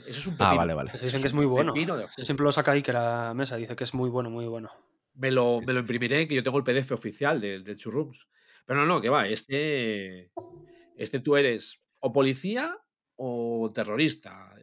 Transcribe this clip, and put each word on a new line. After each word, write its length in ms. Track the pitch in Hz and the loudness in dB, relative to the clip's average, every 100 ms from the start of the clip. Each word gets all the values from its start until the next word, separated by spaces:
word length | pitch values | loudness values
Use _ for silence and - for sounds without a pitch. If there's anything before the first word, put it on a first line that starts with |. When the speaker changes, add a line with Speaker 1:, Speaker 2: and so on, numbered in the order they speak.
| - | -10
Speaker 1:
Ese 120 | - | -8
es 60 | 170 | -8
un 80 | |
Speaker 2:
Ah, 40 | 156 | 4
Speaker 1:
pepino. 180 | 101 87 | 6 6
Speaker 2:
vale, 180 | 85 | 4
vale. 160 | 78 67 | 0 -4
Speaker 3:
Ese 100 | - 127 | -4 -2
dicen 140 | 131 | 0
que 60 | 135 | 0
es 60 | |
muy 120 | 147 143 | 2 4
bueno. 260 | 127 156 | 4 2
Speaker 1:
Pepino 200 | 123 170 156 | 2 -2 -4
de 60 | |
Speaker 3:
Yo 40 | 104 | -6
Speaker 1:
juego. 160 | - | -10
Speaker 3:
siempre 200 | 127 139 | -4 2
lo 80 | 147 | 4
saca 200 | 143 147 | 4 4
Iker 240 | 143 139 123 | 2 2 0
a 300 | 117 120 117 | 0 0 -2
la 60 | |
mesa, 220 | 117 135 120 | -4 -4 -4
dice 200 | 113 120 | -8 -6
que 80 | |
es 100 | 123 | -6
muy 140 | 131 127 | -2 -2
bueno, 200 | 120 120 | -2 -4
muy 160 | 117 117 | -6 -8
bueno. 240 | 113 110 - _ _ _ | -8 -12 -20 _ _ _
Speaker 1:
Me 160 | - 131 | -4 0
lo, 280 | 131 120 120 | 4 4 2
Speaker 2:
Sí, 60 | 120 | 2
Speaker 1:
me 60 | |
lo 80 | 127 | -2
Speaker 2:
sí, 60 | 117 | 0
sí. 60 | |
Speaker 1:
imprimiré, 360 | 117 120 139 160 | -2 0 0 2
que 60 | |
yo 80 | 139 | 0
tengo 160 | 123 139 | 0 0
el 60 | |
P 80 | 131 | 2
D 60 | 127 | 0
F 140 | 131 | 0
oficial 460 | 120 113 - 139 156 | -4 -6 -4 -2 0
del, 240 | 101 95 | -2 -8
del 120 | 95 104 | -10 -12
Two 140 | 117 | -6
Rooms. 360 | 117 143 - _ _ _ - - | -6 -6 -10 _ _ _ -20 -4
Pero 140 | 135 | 2
no, 60 | 151 | 4
no, 140 | 175 | 4
que 80 | 113 | 4
va, 180 | 143 101 | 2 2
este, 1040 | 107 - 139 156 143 113 104 95 92 90 - - - - - _ _ | -2 -2 -2 0 -2 -2 -4 -6 -12 -16 -16 -16 -20 -20 -20 _ _
este 240 | 110 135 | -6 -4
tú 160 | 135 143 | 2 4
eres 440 | 139 113 - - _ _ | 4 0 -6 -14 _ _
o 120 | 135 | 0
policía 640 | 131 135 131 180 233 311 392 _ _ _ | 4 4 2 -2 -4 -4 -8 _ _ _
o 560 | - - 120 117 117 113 | -10 -6 -4 -2 -2 -2
terrorista. 800 | 110 104 110 156 156 - 95 95 104 | -2 -4 0 0 -2 -12 -20 -20 -20